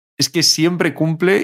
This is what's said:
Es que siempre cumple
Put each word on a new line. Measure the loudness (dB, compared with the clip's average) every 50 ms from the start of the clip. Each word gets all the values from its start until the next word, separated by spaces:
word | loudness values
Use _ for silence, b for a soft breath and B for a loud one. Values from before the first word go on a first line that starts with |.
| _ _ _ -6
Es | -6 -4
que | -2 0 0
siempre | 0 0 2 2 0 0 0 -2 -2 -2
cumple | -2 -2 -2 0 0 0 2 2 0